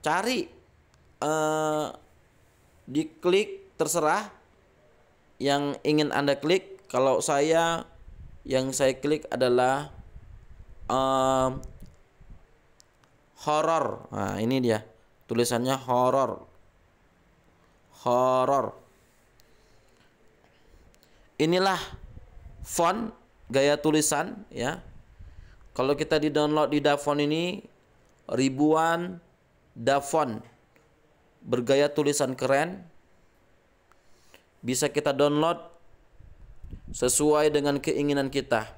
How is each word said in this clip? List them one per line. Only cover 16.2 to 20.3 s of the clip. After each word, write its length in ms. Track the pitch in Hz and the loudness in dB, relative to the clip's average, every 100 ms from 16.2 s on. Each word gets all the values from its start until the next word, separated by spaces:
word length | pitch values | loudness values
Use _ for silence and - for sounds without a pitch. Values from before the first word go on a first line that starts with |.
| 123 - - - _ _ _ _ _ _ _ _ _ _ _ _ _ - 131 | 0 -4 -14 -20 _ _ _ _ _ _ _ _ _ _ _ _ _ -8 0
Horor. 680 | 123 127 127 127 139 113 - - _ _ _ _ _ _ _ _ _ _ _ _ _ _ | 2 4 2 2 0 0 -8 -20 _ _ _ _ _ _ _ _ _ _ _ _ _ _